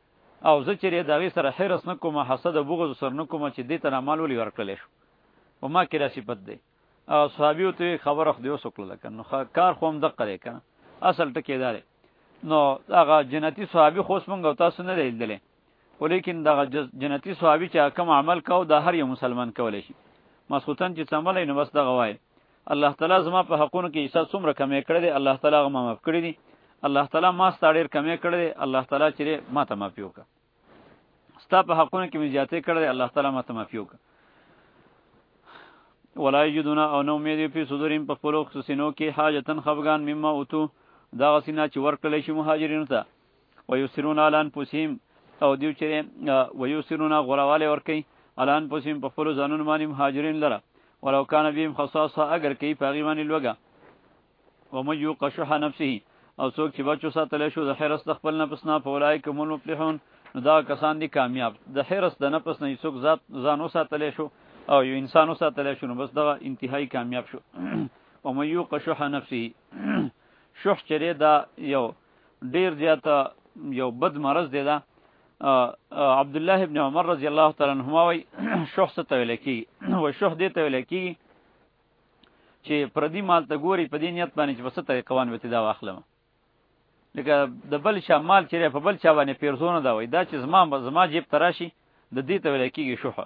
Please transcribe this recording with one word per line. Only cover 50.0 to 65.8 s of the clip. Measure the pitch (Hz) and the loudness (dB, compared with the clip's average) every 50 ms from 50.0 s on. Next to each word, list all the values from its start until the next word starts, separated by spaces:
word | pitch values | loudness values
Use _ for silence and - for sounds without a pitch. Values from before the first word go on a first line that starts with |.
| 143 139 135 139 147 156 156 156 | 0 0 0 -2 -4 -4 -2 0
لره. | 151 143 113 101 - _ _ _ _ _ _ - - | 0 0 -2 -2 -8 _ _ _ _ _ _ -8 -4
ولو | 139 135 139 135 | 0 0 0 0
کان | - 156 151 151 151 | 2 2 2 2 2
بهم | 147 151 160 160 135 | 0 -2 -4 -4 -2
خصاصه، | 147 143 135 - 156 151 147 - 156 151 147 160 | -4 -4 -2 0 0 0 0 0 -2 0 0 0
اگر | 175 151 143 139 | 0 0 -2 -4
کوي | - 143 147 151 | -2 -4 -4 -4
په | - 139 | -2 -2
هغې | 135 139 151 151 | -2 -2 -2 -2
باندې | 156 156 151 151 151 | -2 -2 -2 -2 -2
لوږه. | 156 156 135 117 107 _ _ _ _ _ _ - _ _ _ _ _ _ _ _ _ _ _ _ _ _ _ - - | -2 -2 -2 -2 -6 _ _ _ _ _ _ -20 _ _ _ _ _ _ _ _ _ _ _ _ _ _ _ -10 -8
ومن | 131 131 143 156 151 | -6 -4 -4 -4 -2
یوق | 147 156 151 - 139 139 | -2 -4 -4 -2 -4 -4
شح | - - 160 135 151 147 | -4 -4 -2 -2 -2 0
نفسه، | 151 151 135 - 160 135 127 101 _ _ _ _ _ _ _ - | -2 -4 -4 -4 -4 -4 -4 -6 _ _ _ _ _ _ _ -4
او | 135 131 | -4 -4
څوک | - - 156 151 - | -2 -2 -4 -4 -2
چې | - 135 | -4 -2
بچ | 143 151 135 156 | -2 -2 -2 -4
وساتلی | 156 135 160 156 131 151 147 147 151 | -4 -2 -2 -2 -2 -2 -2 -2 -2
شو | - 165 151 | -2 -2 -4
د | 139 139 - | -4 -2 -2
حرص | 156 147 151 147 - 156 | -2 -2 -2 -2 -4 -6
د | 151 | -6
خپل | - - 156 156 | -4 -4 -4 -2
نفس | 156 156 139 139 131 - | -2 -2 -4 -6 -8 -4
نه، | 156 151 151 | -2 -2 -2
فاولئک | 127 139 139 143 143 147 151 147 - 151 | -2 -2 -2 0 2 2 2 0 -2 -6
هم | 143 147 | -6 -4
المفلحون، | 151 156 156 139 - 156 160 143 160 160 156 147 _ _ _ _ _ - - | -4 -4 -6 -8 -6 -8 -6 -4 -2 -2 -4 -4 _ _ _ _ _ -14 -10
نو | - | -2
دا | 123 147 156 156 | 2 4 4 4
کسان | 139 147 143 - 156 156 156 156 | 4 2 -4 0 0 0 0 0
دي | 160 156 | -4 -2
کامیاب. | - 147 131 123 123 131 123 117 104 - - - 131 | 0 0 0 0 0 -2 -2 -4 -4 -6 -16 -8 -4
د | 143 | -4
حرص | 131 - 185 196 185 170 - - | -2 -2 0 0 0 -2 -2 0
د | 139 | -2
نفس | 143 151 160 156 165 147 - 147 | -2 -2 -2 -4 -4 -6 -4 -4
نه | 139 135 - - | -6 -6 -6 -6
څوک | 160 139 123 127 | -8 -6 -2 2
ذات، | 151 160 139 _ - - 135 123 | 2 2 0 _ -12 -10 -4 0
ځان | 147 147 147 | 0 0 0
وساتلی | 160 156 - 170 156 - 151 147 151 147 | -2 -4 -2 -2 -2 -2 -2 -4 -4 -4
شو | 131 - 156 143 _ _ _ - - - - - | -4 -6 -8 -10 _ _ _ -20 -20 -12 -2 4
او | 147 139 131 | 4 4 4
یو | 131 135 | 4 0
انسان | 135 135 123 - 165 156 160 | -4 -4 2 6 6 6 6
وساتلی | 160 - 170 151 123 147 143 139 135 | 2 0 0 -2 0 0 -4 -4 -4
شو، | - | -4